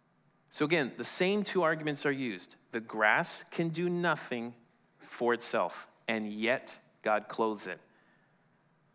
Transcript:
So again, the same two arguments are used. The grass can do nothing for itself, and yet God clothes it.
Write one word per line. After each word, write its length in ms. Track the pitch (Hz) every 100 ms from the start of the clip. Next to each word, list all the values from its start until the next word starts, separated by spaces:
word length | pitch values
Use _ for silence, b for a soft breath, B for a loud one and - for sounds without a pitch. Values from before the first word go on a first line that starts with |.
| _ _ _ _ _
So 140 | -
again, 300 | 151 170 123 -
the 80 |
same 400 | 117 - 185 208
two 200 | 196 185
arguments 420 | 160 160 151 143 147
are 60 |
used. 440 | 135 123 92 - - -
The 80 | 117
grass 640 | 113 110 107 127 170 - -
can 180 | - 165
do 200 | 160 175
nothing 680 | 175 170 151 - 120 117 117 _ _ _ _
for 340 | - - 120
itself, 540 | 117 - 113 87 - - _ -
and 240 | 110 107
yet 480 | 107 110 131 - - _ _
God 260 | 110 107 -
clothes 400 | - 110 104 95
it. 140 | 80 _ b b b b b b b _ _ _